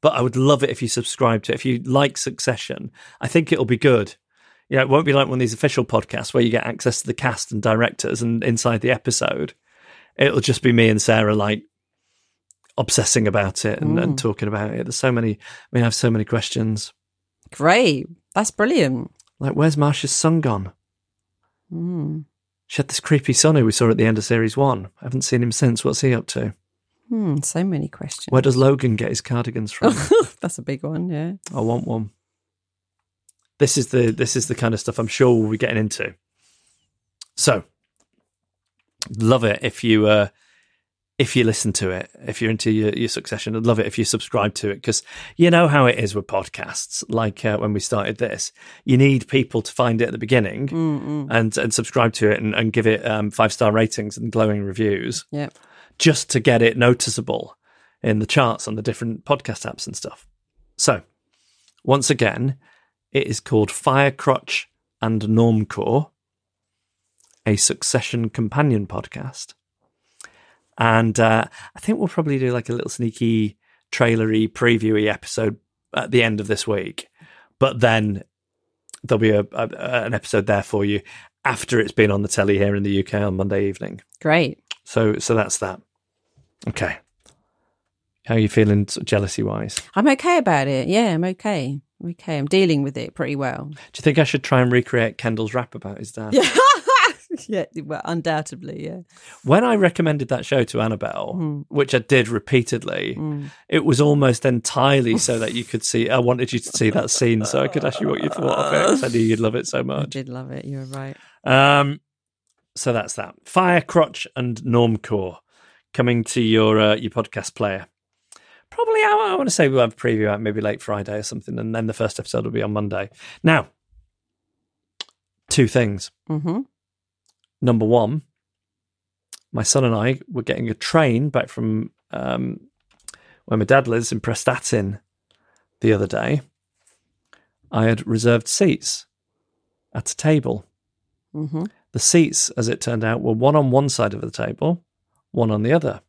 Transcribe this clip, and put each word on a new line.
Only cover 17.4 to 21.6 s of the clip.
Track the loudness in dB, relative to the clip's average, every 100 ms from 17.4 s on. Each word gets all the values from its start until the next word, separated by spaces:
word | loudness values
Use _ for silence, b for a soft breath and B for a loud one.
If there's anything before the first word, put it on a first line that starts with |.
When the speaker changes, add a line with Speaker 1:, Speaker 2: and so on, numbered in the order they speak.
| _
Speaker 2:
Great. | -2 4 4 4 2 -4 -16 _
That's | -4 -4
brilliant. | 0 0 2 2 0 -6 _ _ _
Speaker 1:
Like, | -4
where's | 2 2 4
Marsha's | 2 0 -2
son | 0 2 2
gone? | 0 -2 -6 _ _ _ _ _ _ _ _ _